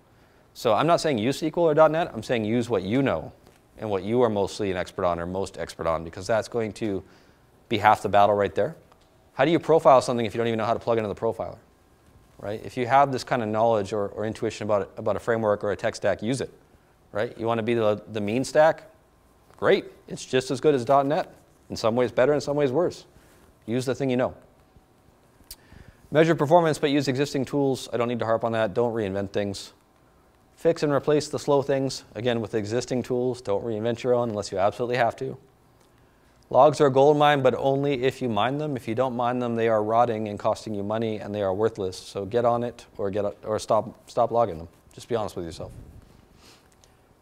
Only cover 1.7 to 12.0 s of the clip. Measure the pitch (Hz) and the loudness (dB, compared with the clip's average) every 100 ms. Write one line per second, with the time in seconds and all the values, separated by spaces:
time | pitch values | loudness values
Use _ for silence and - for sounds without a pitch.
1.7 | 151 156 160 175 113 - 120 107 120 117 | 6 4 4 -4 -8 -4 -2 0 -2 0
2.7 | 104 92 127 131 80 76 - - _ _ | -2 0 0 0 -2 -6 -16 -20 _ _
3.7 | - 110 98 98 123 117 101 95 - 101 | -12 -4 -4 -2 2 2 2 -2 -2 -4
4.7 | 90 87 - 90 85 87 95 95 76 82 | -4 -6 -2 -2 -2 -4 -6 -6 -8 -12
5.7 | - 82 80 82 98 101 117 120 117 110 | -6 -4 -2 -6 -10 -2 -2 -2 -6 -6
6.7 | - 110 95 - - _ _ _ _ _ | -6 -4 -4 -8 -20 _ _ _ _ _
7.7 | 110 107 107 104 101 104 101 98 98 120 | 2 4 4 4 4 4 4 0 0 -4
8.7 | - _ _ _ _ _ - 147 165 - | -6 _ _ _ _ _ -2 2 2 2
9.7 | 156 165 127 127 120 113 117 117 113 110 | 4 8 6 4 -2 -2 -2 -2 -2 -2
10.7 | 110 - 113 107 90 113 - 90 - _ | -2 0 -2 -2 -2 -4 -4 -10 -12 _
11.7 | _ _ _ | _ _ _